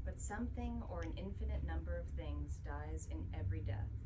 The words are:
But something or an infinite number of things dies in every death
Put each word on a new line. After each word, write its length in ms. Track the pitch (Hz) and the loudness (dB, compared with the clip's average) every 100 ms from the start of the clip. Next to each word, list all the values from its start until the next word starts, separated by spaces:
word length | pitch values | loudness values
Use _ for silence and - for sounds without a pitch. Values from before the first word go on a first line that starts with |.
But 160 | - - | -2 -4
something 600 | - 208 240 247 240 233 170 | -4 0 0 0 0 0 -2
or 140 | 170 | -2
an 100 | 160 175 | -2 -2
infinite 480 | 190 190 - - | -2 0 2 2
number 320 | 170 165 165 170 | 4 2 2 0
of 100 | 170 170 | 0 0
things 420 | 151 147 143 - | 0 0 0 -2
dies 480 | 135 143 151 156 - | -2 -2 0 -2 -2
in 160 | - - | -2 0
every 260 | - - 101 | 0 2 2
death 300 | 98 98 104 - | 2 2 0 -2